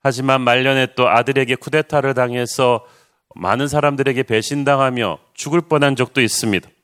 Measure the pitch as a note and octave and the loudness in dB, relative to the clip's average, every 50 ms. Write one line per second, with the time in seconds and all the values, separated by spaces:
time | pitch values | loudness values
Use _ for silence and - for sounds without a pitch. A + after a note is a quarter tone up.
0 | _ C#3 A#2+ B2 C3 C3+ C3+ C3 B2+ B2 A#2+ B2+ C3 C3+ C3+ C3+ C3 B2 _ - | _ -2 -2 0 0 0 0 2 2 2 2 2 2 2 2 2 0 -2 _ 0
1 | B2 - G2 A#2 A#2+ C#3 C3 C3+ C3 A#2+ B2+ - - C#3+ C3+ D#3 D#3 _ D#3 D3 | 2 4 4 2 2 2 0 0 0 0 -2 -6 -4 -2 -2 -2 -2 _ -2 -2
2 | C3+ C#3 C3 B2+ B2 B2 A#2+ B2 B2 A#2+ - - C3 B2 A#2+ A2 - - _ _ | 0 0 0 0 -2 -2 -2 -4 -6 -4 -2 0 2 2 2 0 -4 -12 _ _
3 | _ _ _ _ _ _ _ - F2 F#2 G#2 B2 C#3+ C#3+ C#3 D3+ D3 D3 C#3+ C3 | _ _ _ _ _ _ _ -8 -2 -2 0 0 -2 -2 -2 0 0 0 0 0
4 | C#3 C#3 B2+ B2 C3 - A2+ A2 A2 - C#3+ C#3+ C#3 C#3 C#3+ C3+ C3+ C3 B2+ B2 | -2 -2 0 -2 -2 0 -2 -2 -2 -2 -6 -2 0 0 2 2 0 0 0 -2
5 | A2+ F#2 D2+ - _ _ _ - - D3 D3+ F3 D#3 - D#3 D3 C#3+ C#3+ C3+ A#2 | -4 -4 -6 -8 _ _ _ -12 -6 -2 -2 -2 0 0 0 2 2 2 2 0
6 | B2+ - _ C#3+ A#2+ G#2+ - - - A2 G2+ F2+ - - _ _ | -2 -2 _ 0 0 0 0 -2 -2 0 -2 -2 -4 -8 _ _